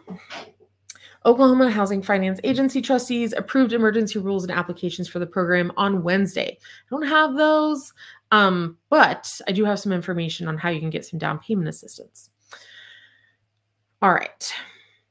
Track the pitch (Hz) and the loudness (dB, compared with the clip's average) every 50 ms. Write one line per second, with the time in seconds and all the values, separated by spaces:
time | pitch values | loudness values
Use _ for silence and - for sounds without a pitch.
0 | _ - 185 180 - - - - - - _ _ _ _ _ _ _ - - - | _ -14 -16 -16 -14 -16 -16 -16 -16 -18 _ _ _ _ _ _ _ -16 -16 -16
1 | - - - _ - 226 240 240 269 262 254 254 262 254 214 208 202 190 202 196 | -16 -20 -12 _ 4 4 6 6 8 6 6 6 4 2 2 0 0 0 -2 -4
2 | 196 - 202 196 190 190 190 190 - 269 262 247 269 262 - 269 226 - 269 247 | -2 0 0 0 0 0 -2 -2 -2 -2 0 2 0 0 0 0 0 0 0 0
3 | 247 - 247 240 233 220 226 - 208 - - 269 262 226 226 233 226 214 208 226 | 0 0 -2 -2 -2 -2 -4 -6 -6 -2 2 2 2 4 4 2 2 2 2 2
4 | 220 202 - 214 185 196 202 190 175 180 175 175 175 - 175 - - 175 170 - | 0 -2 -2 -4 -4 -2 -2 -4 -4 -4 -4 -4 -4 -4 -6 -6 -6 -6 -6 -6
5 | 180 - - 180 175 170 - 196 180 170 180 180 175 175 - - 180 202 196 185 | -10 -8 -6 -8 -8 -6 -2 -2 0 2 2 2 2 0 -2 -2 0 0 0 0
6 | 165 175 180 196 196 185 - - - - - _ _ - - - _ - 240 294 | 0 0 2 2 2 0 0 -2 -4 -6 -8 _ _ -20 -20 -20 _ -10 -8 -6
7 | 311 277 311 311 311 302 262 285 302 311 311 311 302 311 302 269 262 - - _ | -4 0 2 2 2 2 2 2 2 4 4 2 2 0 -2 -2 -4 -6 -6 _
8 | - - - - _ - 214 214 202 190 185 180 170 165 165 _ _ - 285 - | -20 -20 -20 -16 _ 0 2 4 4 4 2 0 -2 -4 -6 _ _ 2 4 6
9 | 240 151 - - - - - - - - 190 196 214 208 202 196 - 208 185 180 | 6 6 4 -2 -6 -6 -6 -6 -4 -4 -2 0 0 0 0 -2 -2 -2 -2 -2
10 | 170 - 180 170 165 165 - - 175 160 160 156 156 175 170 156 156 160 156 - | -2 -4 -4 -4 -4 -6 -6 -8 -6 -6 -6 -4 -4 -4 -4 -4 -4 -6 -6 -6
11 | 156 - - 156 156 156 151 151 - - 220 196 165 156 160 - - - - - | -8 -8 -10 -6 -4 -4 -6 -6 -6 -4 -4 -2 -2 -4 -6 -8 -10 -10 -14 -14
12 | - - - - - - _ _ _ _ - - - - - - - - - - | -14 -14 -14 -14 -14 -14 _ _ _ _ -20 -20 -20 -20 -20 -20 -20 -20 -20 -20
13 | - _ _ _ _ _ _ _ _ _ _ _ _ _ _ _ _ _ _ - | -20 _ _ _ _ _ _ _ _ _ _ _ _ _ _ _ _ _ _ 0
14 | 196 190 175 - - - - - - - - - - - - _ _ _ _ _ | 2 2 2 2 0 -6 -10 -8 -6 -6 -6 -8 -14 -16 -20 _ _ _ _ _
15 | _ _ | _ _